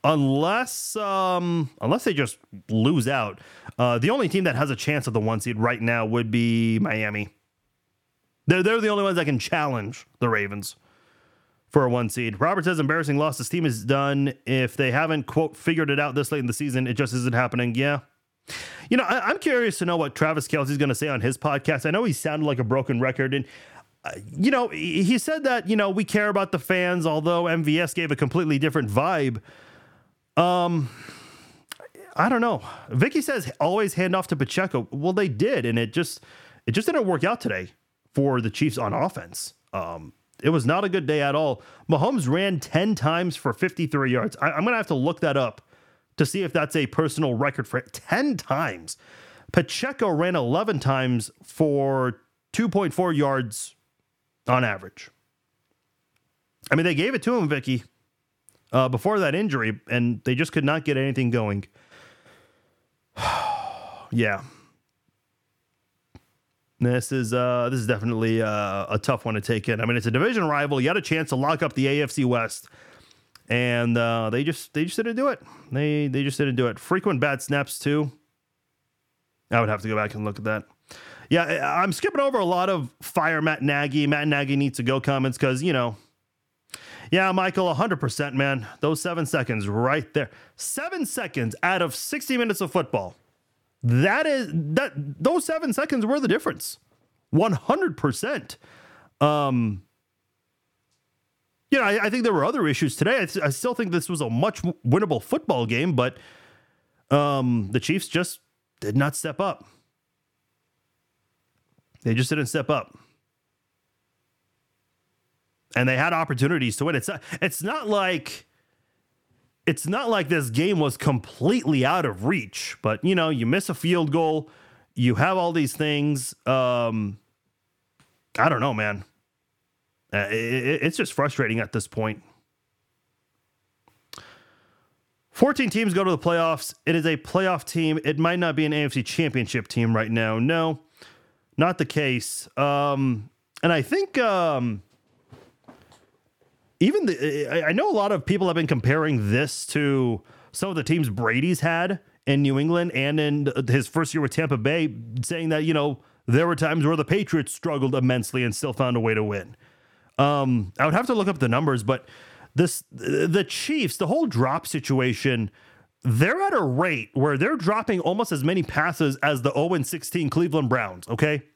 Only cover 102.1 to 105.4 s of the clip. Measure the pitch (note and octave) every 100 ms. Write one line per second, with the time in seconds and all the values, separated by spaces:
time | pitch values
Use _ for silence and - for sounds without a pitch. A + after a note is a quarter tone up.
102.1 | B3 A#3 F3 D3+ C4+ D#3+ C#3 D3 - D#3+
103.1 | B3+ F3 F#3+ D3+ - B3 A#3+ G#3 E3+ -
104.1 | E3 B2+ A#2 G3+ - F3 - B2 D#3 G#3
105.1 | - - D#4